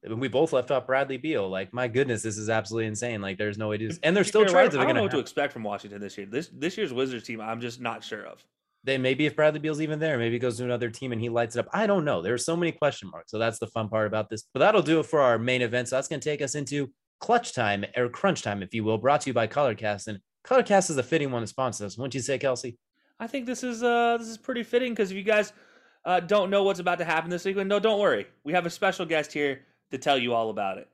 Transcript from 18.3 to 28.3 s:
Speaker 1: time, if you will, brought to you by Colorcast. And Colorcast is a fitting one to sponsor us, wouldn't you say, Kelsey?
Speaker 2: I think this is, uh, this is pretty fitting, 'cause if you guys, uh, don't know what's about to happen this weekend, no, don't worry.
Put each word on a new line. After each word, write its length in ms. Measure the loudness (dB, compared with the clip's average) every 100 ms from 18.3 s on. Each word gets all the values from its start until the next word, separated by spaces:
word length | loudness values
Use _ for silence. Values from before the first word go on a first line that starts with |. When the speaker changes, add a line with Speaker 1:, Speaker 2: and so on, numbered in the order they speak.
| 0
Speaker 1:
time, 220 | -2 -4
if 100 | -4
you 100 | -2
will, 140 | 0 2
brought 240 | 4 2
to 80 | 2
you 60 |
by 120 | 0 0
Colorcast. 640 | 2 0 0 -4 -4 -6
And 120 | -12 _ _
Colorcast 460 | 2 2 6 4 4
is 80 | -2
a 60 |
fitting 280 | 0 0 0
one 120 | -2
to 40 | -4
sponsor 380 | -2 -4 -4
us, 140 | -10 -8
wouldn't 160 | -6
you 80 | -6
say, 160 | -4 -2
Kelsey? 400 | 0 -2 -6 -14 _ _ _ _
Speaker 2:
I 80 | -8
think 180 | -6
this 180 | -6 -6
is, 200 | -6 0
uh, 340 | 2 4 4 2
this 100 | -4
is 100 | -12
pretty 240 | -6 -6
fitting, 320 | 0 0 0
'cause 160 | -2 -2
if 80 | -2
you 40 |
guys, 300 | 2 2 2 -6 _ _ _ _ 0
uh, 140 | 0
don't 280 | 4 2 4
know 140 | 4
what's 180 | 4 2
about 160 | 0 0
to 80 |
happen 240 | 0 0 0
this 160 | -4
weekend, 240 | -2 -2 0
no, 100 | 2
don't 220 | 4 4
worry. 260 | 4 2 -2